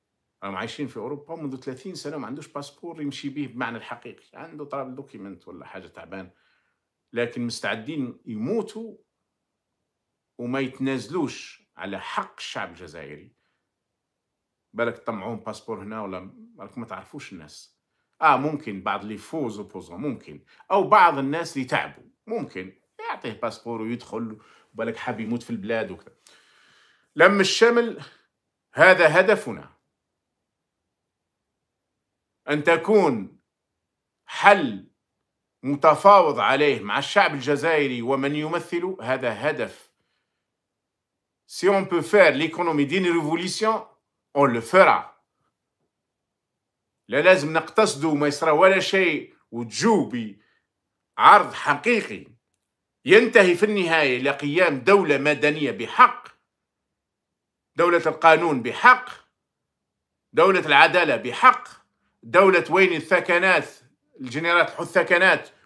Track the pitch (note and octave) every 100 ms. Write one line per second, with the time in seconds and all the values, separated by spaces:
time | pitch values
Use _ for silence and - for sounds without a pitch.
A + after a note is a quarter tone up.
0 | _ _ _ _ G2 G2 A#2 - C3 A#2+
1 | A#2 C#3+ D3+ E3 D3 C3 C#3 B2+ F#3+ E3
2 | D3 D3+ A2 D3 D3+ C#3+ C#3+ - E3+ D#3+
3 | C#3+ C3+ C#3+ C#3 C3+ A#2 A#2 A#2 - A#2+
4 | A#2+ G2 _ - D#3+ D#3 C#3+ C#3 C3 B2+
5 | C#3 G#2+ G2 F#2+ - F2 - F#2+ G2 -
6 | E2 F#2+ F#2+ _ _ _ _ _ _ _
7 | _ A#2 A#2+ B2 A#2+ - G2+ A2 A2+ D#3+
8 | B2 - - G#2+ B2+ A3+ - A3 A3+ -
9 | _ _ _ _ _ _ _ _ _ _
10 | _ _ _ - A#2+ C3+ C3 - C3+ C3
11 | G#2 F3 C#3+ - - - _ - G2 G2
12 | - - - - - A#2+ F#2+ E2+ E2+ E2
13 | C#2+ D2 A2 _ _ _ _ _ _ _
14 | _ _ _ _ _ _ _ G#2 A#2 A2
15 | - G#2+ G2+ G#2+ A2 G#2 - G#2 G2+ A2
16 | G2+ F#2 F#2 - A3+ - G2+ - A#2 F#2+
17 | G2 D3 - F2 D2+ - - _ _ _
18 | _ - D#3+ C3 D3 D3 - G2 G2 G2+
19 | G#2 G#2 - E3 B2 G2 G2 F#2+ E2 F2
20 | C#3+ A2 - D2 _ _ - G3 - G#3
21 | F3 C#3 C3+ D#3+ E3 C#3 B2+ C#3+ - -
22 | _ _ - A3 C#3+ F#2 F#2+ - _ -
23 | A#4 - A#2+ G#2+ A#2 - A#2 A#2 A2 A#2
24 | - A2 A2+ G#2+ _ _ _ G#2+ A2+ -
25 | - A2 G#2+ A#2+ - A2+ G2+ A2+ F#2+ -
26 | - _ _ _ _ _ _ _ _ _
27 | _ - F3+ G3+ F#3+ - A#3 A#3+ A#3 -
28 | - _ _ _ _ _ _ - F3 F3+
29 | E3 E3+ F#3+ G3+ - F#2+ - _ _ _
30 | _ _ _ _ _ _ _ _ _ _
31 | _ _ _ _ _ _ _ _ _ _
32 | _ _ _ _ - D3+ D3 E3 - G#3+
33 | E3 A#2 F#2+ _ _ _ _ _ _ _
34 | _ _ - - G3+ G3+ C3 G2 - _
35 | _ _ _ _ _ _ B2+ C#3+ D#3+ -
36 | G3+ G3+ D#3+ A#2+ G#2 C#3 D3 B2+ G2+ A#2+
37 | C#3 G3+ F3+ C#3+ B2+ C#3+ E3 D#3+ C#3 B2
38 | A#2 C3+ C#3 D3+ D#3 E3+ E3+ E3+ F#3 F#3+
39 | A#2 C3 B2 G#2 C#3+ C#3+ A2 - _ _
40 | _ _ _ _ _ _ _ _ _ _
41 | _ _ _ _ _ - F#3 G3 F#3 E3+
42 | D#3 G3+ E3 C3 D#3+ E3 F3 D3 C#3 F#3
43 | F3+ E3 D3 E3+ F#3 - G#3+ A3 - _
44 | _ _ _ C#3+ C#3 A#2 A2+ F#3 E3 G2
45 | - _ _ _ _ _ _ _ _ _
46 | _ _ _ _ _ _ _ _ _ _
47 | - B2+ F3 F#3 D3 D#3+ - - G#3 C#3
48 | D#3 C#3+ D3 C#3+ D#3+ D3+ F#3+ F#3+ F#3 F#3+
49 | F3+ C#3+ - _ _ A#2 A#2 - A3+ G#3
50 | A2+ B2 G#2+ - _ _ _ _ _ _
51 | _ - B2+ G3+ C#3 - D3 C#3+ A3+ A3+
52 | - F#2+ - _ _ _ _ _ _ _
53 | - G#3 B3 A3 F#3+ F3 G#3 G#3 E3+ E3
54 | C#3+ B2 C3+ C#3 D3 D#3+ F3 C3+ A#2 G3
55 | E3 C#3 D3 C#3+ D3 D3+ C3+ G2 A2 -
56 | B3+ - - _ _ _ _ _ _ _
57 | _ _ _ _ _ _ _ - E3+ E3+
58 | D#3+ - E3 D#3 E3+ C3+ A#2 - B3 B3+
59 | - - _ _ _ _ _ _ _ _
60 | _ _ _ B2 F#3 F#3 D#3+ C#3+ D#3+ F3
61 | D#3+ A#2 A#2 - B3+ - - - _ _
62 | _ _ A#2 E3+ F#3+ F3 D#3+ F3+ F#3 E3
63 | - F3+ F3+ F3 F#3+ E3+ - - _ _
64 | _ - B2+ C3+ E3+ F3 D#3 - E3+ F#3
65 | E3 F3 F#3 D#3 - _